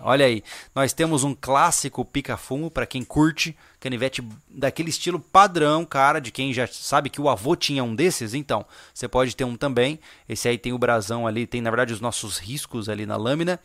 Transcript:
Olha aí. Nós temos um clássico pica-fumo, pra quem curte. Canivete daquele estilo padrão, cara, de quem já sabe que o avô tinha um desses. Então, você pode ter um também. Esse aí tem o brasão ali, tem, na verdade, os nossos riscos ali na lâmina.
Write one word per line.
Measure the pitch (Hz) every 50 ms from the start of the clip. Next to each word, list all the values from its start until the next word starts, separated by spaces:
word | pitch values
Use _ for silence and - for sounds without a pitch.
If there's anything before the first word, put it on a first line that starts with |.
| -
Olha | 117 127 143 139
aí. | 127 117 101 - - - - - - -
Nós | 135 139 123 -
temos | - 165 160 156 127 131
um | 143 127
clássico | - - 123 135 143 160 170 151 - - 135 - 131 123
pica-fumo, | - - 143 - - 117 - - - 131 143 160 160
pra | - 139 117
quem | - - 131 113
curte. | - - 147 151 160 151 - - 165 151 _ - - _ _
Canivete | - 131 127 110 127 135 - - 120 110 107 - _
daquele | _ - 135 143 131 - - 165 165
estilo | - - - 175 180 160
padrão, | - _ - 190 202 196 175 170 151 147 151 160 170
cara, | - - 139 135 143 156 156
de | 135 113
quem | - - 131 139 120
já | 127 120
sabe | - - - - - 135 151 143 131
que | - 143
o | 143
avô | 143 120 98 107 143 170
tinha | 165 - - 143 135 123
um | 117 110
desses. | 110 160 185 156 - 117 104 113
Então, | 147 143 - 123 104 - _ - - - - -
você | - 123
pode | - - 127 131 123 -
ter | - 131
um | 123 120
também. | - - - 123 120 123 139 156 - - - - - _ -
Esse | 117 - -
aí | 120 120
tem | - - 123
o | 123
brasão | 120 123 120 117 113 101 - 117 120 117
ali, | 113 107 120 120
tem, | - - 120
na | 117 113
verdade, | 110 120 127 117 117
os | 98
nossos | 120 120 - - - 101 90
riscos | - 92 104 135 147 - - - 117 101
ali | 107 104 104 107
na | 104 107
lâmina. | 104 107 120 143 160 170 175 180 170